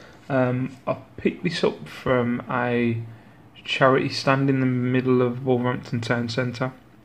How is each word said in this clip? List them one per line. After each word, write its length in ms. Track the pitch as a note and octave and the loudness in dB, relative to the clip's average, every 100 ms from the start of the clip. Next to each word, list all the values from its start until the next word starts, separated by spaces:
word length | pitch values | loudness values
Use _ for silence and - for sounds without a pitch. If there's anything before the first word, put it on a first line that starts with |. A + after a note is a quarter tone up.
| - - - | -20 -18 -4
Um, 480 | C3+ B2+ B2+ C3 - - | 0 0 0 -4 -6 -6
I 80 | C3 - - | -6 -6 -4
picked 260 | F#3+ - | -4 -2
this 220 | F3 - - | -4 0 -2
up 200 | - - | -2 -10
from 560 | - - B2+ A#2+ B2 - | -6 0 2 2 -2 -4
a 520 | B2+ B2 A#2+ A#2+ A2+ - - - - - - - | -2 0 0 0 -2 -6 -14 -20 -20 -20 -16 -6
charity 420 | - C3+ C3+ C#3+ | 4 6 6 2
stand 420 | - - C3+ C#3 | -2 0 2 2
in 120 | C3+ | 2
the 40 | B2+ | 2
middle 560 | B2+ B2 B2+ B2 B2 | 2 2 2 4 4
of 240 | B2 A#2+ C3+ | 2 0 0
Wolverhampton 540 | B2 B2 B2 - A#2+ | 0 0 -2 -4 -4
Town 300 | A2+ A#2+ A#2+ | -2 -2 -2
Centre. 420 | A2+ B2 A#2+ B2+ - - - | -2 -4 -2 -6 -8 -20 -20